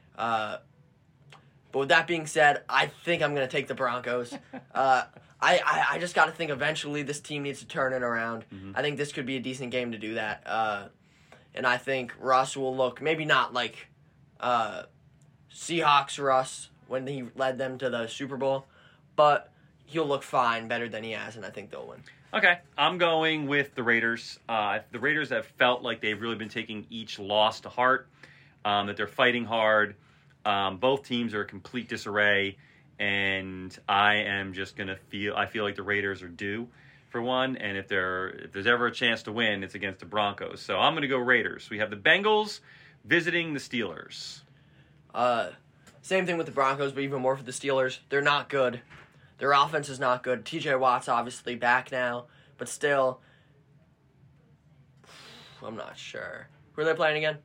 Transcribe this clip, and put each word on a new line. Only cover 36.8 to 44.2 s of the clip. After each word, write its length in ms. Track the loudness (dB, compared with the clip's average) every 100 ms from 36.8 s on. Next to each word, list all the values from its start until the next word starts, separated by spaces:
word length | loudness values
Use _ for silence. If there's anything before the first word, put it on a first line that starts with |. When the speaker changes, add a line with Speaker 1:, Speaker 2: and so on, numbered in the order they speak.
| -20 -20 _
Speaker 2:
for 120 | -6
one, 360 | -2 0 0 -2
and 200 | -6 -6
if 120 | -2
they're, 400 | -2 0 -2 -6
if 240 | -8 -12
there's 160 | -2 2
ever 180 | 2 0
a 60 |
chance 320 | 0 -2 -2
to 80 | -4
win, 320 | -2 0 -2
it's 100 | -6
against 240 | -8 -8 -8
the 80 | -6
Broncos. 560 | -2 -2 -2 -10 -10
So 160 | -4 2
I'm 160 | 2
gonna 140 | 2 0
go 100 | 0
Raiders. 500 | 4 2 2 -6 -10
We 100 | -4
have 120 | -4
the 60 | 2
Bengals 640 | 4 4 4 2 0 -8 -18 -20 -20 _
visiting 500 | 0 2 2 -2 -2
the 60 | -6
Steelers. 840 | -6 -4 -4 -8 -14 -14